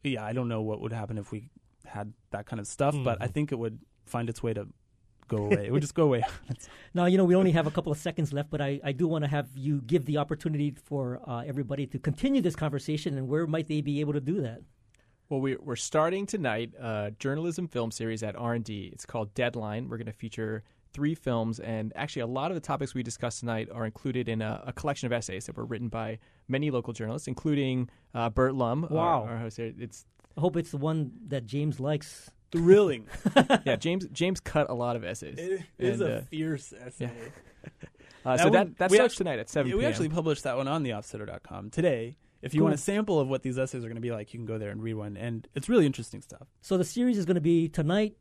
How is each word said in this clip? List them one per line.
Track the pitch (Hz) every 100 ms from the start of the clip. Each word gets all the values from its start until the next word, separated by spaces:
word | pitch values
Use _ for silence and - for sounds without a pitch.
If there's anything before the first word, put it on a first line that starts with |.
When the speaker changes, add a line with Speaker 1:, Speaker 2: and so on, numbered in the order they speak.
Speaker 1:
Yeah, | 147 123
I | 107
don't | 120 123
know | 113
what | 110 107
would | -
happen | 113 104 110
if | 101
we | 110 117 _ _ _ -
had | 104 104 - _
that | 101 104
kind | 110
of | 101
stuff, | - 139 147
but | 127 113
I | 117
Speaker 2:
Mm-hmm. |
Speaker 1:
think | 120 147
it | 127
would | 117 110 - _
find | - 120 117
its | 117
way | 120
to | 110 101 - _ _ _ _ -
go | 110
away. | 104 101 104
It |
would | 135
just | 147
go | -
away. | 156 123 - - - 127
<laughs> | - - -
Speaker 3:
Now, | 180 175
you | 185
know, |
we | 185 180
only | 190
have | 165 160
a |
couple | 156 170
of | 151
seconds | 175 165 151
left, | 139 147
but | 151
I, | 143 139
I | 143
do | 131 170
wanna | 160 147
have | 147 127
you | 131 135 147
give | 117 165
the | 139 147
opportunity | 147 151 160 151 147 131 -
for, | 143 127 123
uh, | - 120 135
everybody | 135 123 139 135
to | 139
continue | - 147 269 269
this | 180 156
conversation, | 156 143 - 151 175 139
and | 131
where | 151 165
might | 160 165
they | 151
be | 143 147
able | 147
to | 147
do | 131 190
that? | 131 117 - _ _ _ _ _ _
Speaker 4:
Well, | 139
we, | 135
we're | 131 - 120
starting | - 156 160 190 202
tonight, | 214 139 110 117 -
uh, | 123 107 104 107
journalism | 135 143 170 165 175
film | 123 117
series | - 113 110
at | 107 101
R | 117
and | 117
D. | 113 107 92
It's | - -
called | 120 107
Deadline. | - 123 123 107 107 127
We're | 117
gonna | 110
feature | 107 113 - 110 110 - _ _
three | - 147
films, | 160 - 117 113 113
and | - 113 107 -
actually | 147 -
a | 117
lot | 127 151
of |
the | 180
topics | - 143 135
we | 131
discussed | 117 - 120 -
tonight | 120 113 110
are | 117 113
included | - 143 127 117
in | 113
a, | 107 - -
a |
collection | - 151 139 123
of |
essays | 117 - 95 -
that | -
were |
written | 117 113 117
by | 113 110 110 _ _ _
many | 135 151
local | 127 117
journalists, | 113 110 127 -
including, | 127 160 147 135 127 123 - _
uh, | 123 117
Bert | 110 127
Lum, | 135 120 131
our, | 165
Speaker 3:
Wow. | 156 170 156 110
Speaker 4:
our | 117
host | 113 110
here. | 117 -
It's | 113 - - _ - -
Speaker 3:
I |
hope | 170 170
it's | 165
the | 147
one | 147 160 143 - 226
that | 139 113
James | 135 151 131
likes. | 135 151 - - - _ _
Speaker 1:
Thrilling. | 170 170 202 196 127 110 - -
Speaker 4:
<laughs> | - - 247
Yeah, | - 143
James, | 160 180 180
James | - 175 185
cut | - 156 147
a |
lot | 123 120 117
of |
essays. | 92 98 76 -
Speaker 1:
It | 170 190 - _
is | 123 117
Speaker 4:
And, | -
Speaker 1:
a | 117
Speaker 4:
uh, |
Speaker 1:
fierce | 131 156 160 147 -
essay. | - 123 -
Speaker 4:
yeah. | 123 117 113 - - - - _ - _ - -
Uh, | 127 127
Speaker 1:
That |
Speaker 4:
so | 175
that, | 208
Speaker 1:
one, | 190 -
Speaker 4:
that | 185
Speaker 1:
we | 202
Speaker 4:
starts | 247
Speaker 1:
actu-, | -
Speaker 4:
tonight | 185 127
at | -
Speaker 1:
yeah, | 151
we | 131
Speaker 4:
seven | 190
P | 269
M. |
Speaker 1:
actually | - 165
published | 160 160 143
that | 143 123
one | 135
on | 160
the | 139
offsetter | 107 - 107 104
dot | -
com | - 92 98
today. | - 170 127 117 143 _ _
If | 123
you | 151
Speaker 3:
Cool. | 160
Speaker 1:
want |
a | 147
sample | - 202 214 170
of | 131
what | 135
these | 131 127
essays | 131 131
are | 113
gonna | 113
be | 120
like, | 113 107
you | 117
can | 113
go | 110
there | 104
and | 101
read | 113
one. | 110 104 98
And | 117 113 -
it's | - 127
really | 233 151
interesting | 135 113 104
stuff. | - - - _
Speaker 3:
So | - 190
the |
series | 170 - 247 220
is |
gonna | 165 175
be | 156 170 160
tonight | 160 151 190 214 -